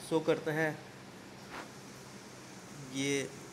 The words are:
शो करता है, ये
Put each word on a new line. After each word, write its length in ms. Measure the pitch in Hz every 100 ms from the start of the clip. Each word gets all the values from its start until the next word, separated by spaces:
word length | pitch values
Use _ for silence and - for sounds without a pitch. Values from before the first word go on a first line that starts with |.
| -
शो 100 | 160
करता 320 | 160 156 160
है, 260 | 156 156 151 - - - - - - - - - - - - - - - - - - - 147 135
ये 340 | 135 139 139 135 - -